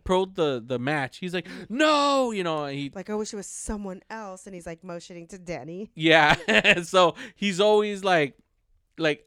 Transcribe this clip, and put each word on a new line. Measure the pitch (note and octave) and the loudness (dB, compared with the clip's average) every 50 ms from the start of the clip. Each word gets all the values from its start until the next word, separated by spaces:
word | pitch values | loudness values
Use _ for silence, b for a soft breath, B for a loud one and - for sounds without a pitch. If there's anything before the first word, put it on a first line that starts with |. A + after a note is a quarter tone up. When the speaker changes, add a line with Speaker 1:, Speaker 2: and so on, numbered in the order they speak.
| - | -2
Speaker 1:
proed | - F#3 F#3 F#3+ F#3+ F#3+ | 0 2 2 2 0 0
the, | F#3 D#3+ D3 C3 A#2 A2 | 0 0 0 0 -2 -4
the | B2 B2+ A#2+ | -4 -4 -4
match, | B2 C#3+ D#3 D3 C3+ B2 - | -2 -2 -2 -2 -2 -4 -6
he's | - F#3 F3+ F3 | -10 -8 -6 -6
like, | F3+ E3 B B B F#3+ | -6 -8 B B B -12
"No!" | - G#3+ C#4 D#4 D#4 D4+ C#4+ C#4+ C#4+ C#4 C4+ B3+ A#3 | -6 -2 2 2 4 4 4 2 2 2 2 0 0
You | A3 G3 | -2 -2
know, | F3+ E3 D#3 D3+ D3 | -2 -2 -2 -2 -4
he | C#3 C#3 C#3+ C#3 C#3 - | -6 -6 -6 -8 -8 -10
Speaker 2:
Like, | G3 F3+ G#3+ | -12 -10 -8
"I | G#3+ | -6
wish | G#3+ G#3+ - A3+ | -6 -6 -8 -10
it | |
was | G3+ F#3+ | -12 -12
someone | - - - - - A3 G#3 G3+ F#3+ F#3 F#3+ - - | -12 -14 -12 -8 -8 -8 -8 -8 -10 -12 -14 -14 -16
else." | A3 A3 G#3+ G3 F#3 F#3 - | -14 -14 -14 -14 -16 -16 -16
And | G3+ F#3+ | -16 -16
he's, | F3 E3 | -14 -14
like, | F3 E3 - - | -14 -14 -14 -14
motioning | F3+ E3+ E3+ E3 - F3+ E3+ E3+ | -14 -14 -14 -14 -16 -16 -18 -16
to | E3 G#3 | -16 -18
Danny. | F#3 F3 F3 E3 C3 B2+ D#3+ E3+ F#3 A3 - _ | -16 -12 -10 -10 -10 -10 -10 -12 -12 -12 -12 _
Speaker 1:
Yeah. | D#3+ D#3 D#3+ D#3 D#3+ D3+ D3+ D#3 - - | 0 4 6 6 8 8 6 4 2 2
<laughs> | - A3 G#3+ - A#3+ F#3 F3 E3 | 2 2 4 4 4 2 2 0
So | - - F#3 F3+ D#3+ B B B B B | 2 4 6 6 6 B B B B B
he's | _ G3+ G3+ F3+ F3 | _ -4 -2 0 2
always, | G#3 G#3+ G#3+ G#3 G#3+ G#3 G3+ F#3+ G3 | 4 4 4 4 2 0 -4 -4 0
like, | F#3+ F3+ D#3+ C#3+ C#3 - _ _ _ _ _ _ _ _ _ _ _ _ | 2 2 4 2 0 -4 _ _ _ _ _ _ _ _ _ _ _ _
like, | - D#3+ D3+ D3 - _ | -2 0 0 0 -2 _